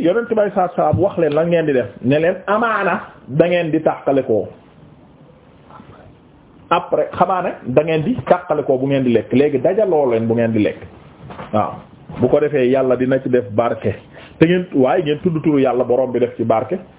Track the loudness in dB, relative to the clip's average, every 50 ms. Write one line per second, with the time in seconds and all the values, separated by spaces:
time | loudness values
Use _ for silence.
0 | 0 2 0 0 0 -2 0 0 0 0 0 0 -2 -2 0 0 0 0 2 2
1 | 0 0 0 0 0 0 2 0 0 2 2 0 2 2 0 0 0 -2 -6 -6
2 | -2 0 0 2 2 0 -2 -2 -2 -2 -2 0 0 0 -2 -2 -2 -2 -2 -4
3 | -6 -12 -20 -20 -14 -4 2 2 2 4 2 0 0 0 -2 0 0 0 -2 -2
4 | -2 0 0 0 0 0 0 -2 -2 -4 -10 -20 -20 -20 -20 -20 -20 -20 -20 -20
5 | -20 -20 -20 -20 -20 -20 -20 -20 -20 -20 -20 -20 -20 -20 -20 -20 -20 -20 -20 -20
6 | -20 -20 -20 -20 -20 -20 -20 -20 -20 -20 -20 -12 -4 -2 -2 -2 -2 -2 -2 -2
7 | -2 -2 0 0 0 2 0 -2 -2 -4 -8 -8 -6 -2 0 0 2 2 0 0
8 | 0 -2 -4 -2 0 0 0 0 0 -2 -2 -2 0 0 0 0 0 0 0 2
9 | 2 2 2 0 0 2 2 2 2 2 2 0 0 0 2 2 0 2 2 2
10 | 2 2 0 0 0 0 0 0 0 0 0 0 0 0 -2 -6 -14 -20 -20 -20
11 | -20 -20 -20 -20 -20 -20 -18 -16 -10 -4 -2 -2 -2 -2 -6 -12 -16 -20 -20 -20
12 | -20 -14 -6 -2 0 2 4 4 2 2 0 2 2 2 2 2 2 2 0 0
13 | 0 0 0 -2 -2 0 0 0 0 -2 -2 0 0 0 0 -2 -4 -6 -6 -6
14 | -10 -20 -20 -20 -20 -8 0 0 2 2 2 0 -2 -2 0 2 2 4 2 2
15 | 0 0 -2 0 0 -2 -2 0 0 2 2 2 2 2 2 0 0 0 2 0
16 | 0 0 0 0 0 -2 -2 -2 -2 0 0 0 -2 -4 -6 -8 -8 -12 -20